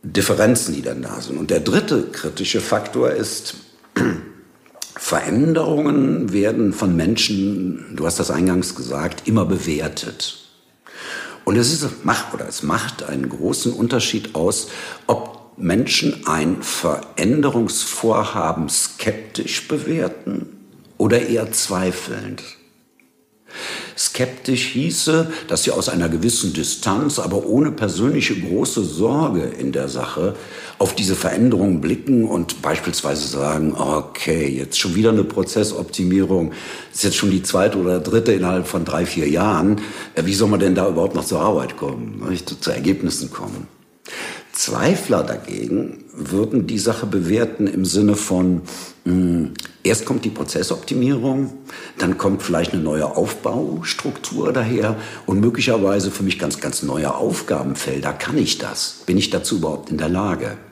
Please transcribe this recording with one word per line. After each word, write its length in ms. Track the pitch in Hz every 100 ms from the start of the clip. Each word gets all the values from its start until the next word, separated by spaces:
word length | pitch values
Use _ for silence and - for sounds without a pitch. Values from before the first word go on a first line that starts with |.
Differenzen, 720 | - 101 - 110 107 120 90
die 80 | 71
dann 200 | 62 62
da 180 | 64 -
sind. 160 | - 71
Und 140 | -
der 80 | 82
dritte 480 | - 226 - 127 -
kritische 500 | - - - 95 107
Faktor 500 | - 104 - 127 -
ist, 440 | - 110 - - - - - - -
<clears throat> 100 | 123 82 - - - _ _ - - -
Veränderungen 1400 | - 78 78 113 156 160 - 151 147 143 135 - 98
werden 400 | 98 104 117 104
von 220 | 95 101 85
Menschen, 1000 | 85 113 - 101 98 98 90 78 - -
du 100 | 80
hast 140 | -
das 120 | 87
eingangs 440 | 76 92 90 85 -
gesagt, 520 | 60 71 80 - -
immer 180 | 110 85
bewertet. 920 | 92 85 73 80 - - - - - - _ _ _ - - - - - - -
Und 120 | 110
es 140 | 120
ist, 320 | 160 143 - -
macht, 280 | 117 -
oder 140 | - -
es 160 | -
macht 400 | 73 92 - -
einen 260 | 73 69 64
großen 440 | - 87 139 120
Unterschied 640 | - 117 131 - 110 - -
aus, 340 | 87 107 - - - - -
ob 500 | - - - - -
Menschen 720 | 87 98 - - - - 76
ein 340 | 78 78 92
Veränderungsvorhaben 2000 | - - 85 73 - - 90 147 139 117 107 - - - 113 110 101 98 82 82 73
skeptisch 1000 | - - - 107 104 - - - - -
bewerten 800 | 151 - 165 - - - 101 - - - - - -
oder 300 | 104 117 -
eher 240 | 113 110
zweifelnd. 920 | - - 92 92 90 - 107 104 104 - - _ _ _ _ _ _ _ _ _ - - - - -
Skeptisch 680 | - - 127 - - 131 -
hieße, 640 | 123 160 160 156 160 165 - -
dass 160 | 82
sie 80 | -
aus 180 | - 82
einer 180 | 85 87
gewissen 460 | 80 110 - 95
Distanz, 680 | 80 85 - 110 101 147 135
aber 260 | 92 98 -
ohne 260 | 120 151
persönliche 680 | - 104 87 127 135 - 98
große 440 | 87 95 - -
Sorge 580 | 87 76 110 143 160 90
in 320 | 73 - 65
der 160 | 67 67
Sache, 460 | - - - 92 107 - - - -
auf 180 | 95 -
diese 200 | 95 92
Veränderungen 680 | 85 82 123 104 101 85
blicken 420 | 76 - - 123
und 380 | 110 85 82 -
beispielsweise 680 | 76 78 - 78 76 73 67
sagen, 480 | 69 71 76 78 73
„Okay, 720 | 69 76 73 - - 80 71
jetzt 320 | 65 69 -
schon 160 | 90 87
wieder 140 | 110
eine 160 | 110 95
Prozessoptimierung, 1300 | - 92 110 104 - - - 90 95 90 92 82 - - - -
ist 100 | -
jetzt 140 | 101 -
schon 140 | 104
die 120 | 95
zweite 340 | 92 92 98 95
oder 220 | 90 90
dritte 320 | - 113 -
innerhalb 360 | 98 90 92 87
von 180 | 92 82
drei, 200 | 82 87
vier 220 | 87 73
Jahren. 540 | 80 104 98 95 104 - - - -
Äh, 100 | 85
wie 80 |
soll 140 | 98 107
man 140 | 104
denn 140 | 95 92
da 120 | 95
überhaupt 280 | 82 95 80
noch 100 | -
zur 160 | 78
Arbeit 340 | 95 80 64 -
kommen, 480 | 69 58 55 52 -
nicht? 180 | 90 -
Zu, 100 | -
zu 140 | -
Ergebnissen 600 | - 71 95 85 - 69
kommen?“ 360 | - - 50 - - _ _ - - - - - -
Zweifler 640 | - 57 131 196 - 98
dagegen 800 | 60 - - 50 58 92 - - -
würden 540 | - 71 98 110 131 82
die 120 | 107
Sache 260 | 104 110 104
bewerten 600 | 95 85 107 113 - 101
im 200 | - 92
Sinne 320 | 92 104 101
von, 460 | - 90 92 87 80 - - - 87
mh, 460 | 90 90 87 71 - - -
erst 220 | 92 - -
kommt 200 | 123 113
die 40 |
Prozessoptimierung, 1200 | - - - 95 - - 123 127 135 131 131 135 - - - - -
dann 200 | 87 -
kommt 260 | 98 98
vielleicht 300 | - 82 85
eine 80 | 90
neue 240 | 78 78 73
Aufbaustruktur 1500 | - 107 - - - 147 165 170 - 147 - - - -
daher 460 | 127 113 123 107 107 - - -
und 140 | 95
möglicherweise 720 | 113 117 127 110 98 101 95
für 120 | -
mich 140 | 98 -
ganz, 220 | 73 -
ganz 240 | 76 -
neue 320 | 71 69 71 67
Aufgabenfelder. 960 | 82 - - 73 67 69 - 69 71
Kann 260 | 71 - 151
ich 200 | 98 -
das? 460 | - - - - -
Bin 120 | 92
ich 120 | -
dazu 260 | 90 - 101
überhaupt 360 | 78 76 -
in 60 | 78
der 120 | 78
Lage? 480 | 92 101 90 107 107 -